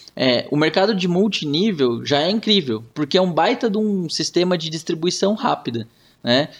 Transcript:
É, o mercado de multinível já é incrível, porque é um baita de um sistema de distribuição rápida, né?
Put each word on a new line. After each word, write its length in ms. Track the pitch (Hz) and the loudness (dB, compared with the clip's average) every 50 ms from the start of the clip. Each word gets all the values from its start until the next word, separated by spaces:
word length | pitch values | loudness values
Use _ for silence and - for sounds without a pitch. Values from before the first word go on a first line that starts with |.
| - - - | -20 -14 -6
É, 320 | - 131 131 123 113 - - | -2 0 2 2 0 0 -2
o 60 | - 147 | 0 0
mercado 360 | 156 156 156 190 190 208 226 | 2 2 2 2 2 2 2
de 140 | 185 175 185 | 0 0 0
multinível 960 | 170 175 202 226 196 - 165 151 143 156 196 226 196 151 135 123 117 117 120 | 2 2 2 2 0 -2 -4 -2 0 0 0 0 2 2 2 0 0 0 -2
já 180 | 120 143 143 151 | 0 0 2 2
é 60 | 175 | 2
incrível, 540 | 208 226 - 220 208 196 160 127 110 107 113 - - | 0 0 2 2 2 2 2 0 -4 -6 -6 -10 -6
porque 240 | 151 151 147 - 185 | -6 -4 0 2 2
é 40 | |
um 100 | 185 185 | 2 2
baita 380 | 165 156 165 202 262 - - 233 | 2 2 2 2 0 0 0 -2
de 80 | 190 214 | 0 0
um 320 | 214 214 202 190 175 156 | 0 0 0 -2 -2 -4
sistema 480 | - - 160 - - 175 175 180 180 170 | -4 -4 -4 -2 0 0 2 2 0 -2
de 120 | 160 160 | -2 -6
distribuição 640 | 156 160 - - 175 160 160 180 180 - - 190 220 | -8 -8 -6 -6 -6 -2 -2 -2 -2 0 0 0 0
rápida, 540 | 214 - - 147 - - - 117 117 110 - _ _ _ _ _ _ | 0 -2 -2 -2 -2 -4 -6 -6 -8 -8 -10 _ _ _ _ _ _
né? 280 | - 120 120 131 151 156 - - | -2 0 2 2 0 -2 -6 -18